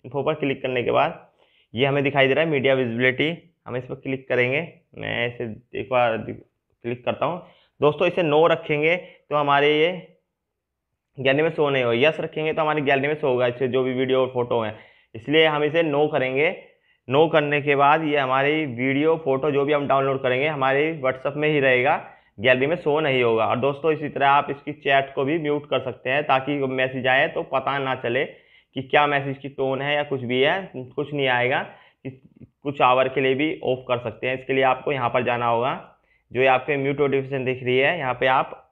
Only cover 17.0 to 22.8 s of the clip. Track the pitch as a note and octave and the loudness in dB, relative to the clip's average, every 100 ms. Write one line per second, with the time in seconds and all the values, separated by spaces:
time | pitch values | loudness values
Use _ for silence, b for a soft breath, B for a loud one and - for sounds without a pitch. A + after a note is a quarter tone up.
17 | - C3+ D#3+ D#3 D3 D3 C#3 C#3+ C#3+ D#3+ | 0 2 4 4 2 -2 0 4 4 4
18 | D#3 D3 C3 C3 C#3 D#3 D3+ A#2 C3 C3+ | 2 0 0 2 2 0 -2 -2 -2 2
19 | D#3 D#3+ D3+ C3+ D3+ C#3 C#3 D3 C3+ C#3 | 0 0 0 0 0 0 0 0 2 0
20 | C3+ C3+ B2+ B2+ D3+ D3 C3 C#3 D#3 D#3+ | 0 0 0 0 -2 0 0 2 0 -2
21 | C3 B2+ D3 C#3+ D3+ D3 C3 B2+ C3 F#3 | -4 -4 -6 -2 0 2 4 4 2 0
22 | B B B - A#2 B2+ C#3 E3+ | B B B -2 2 2 2 0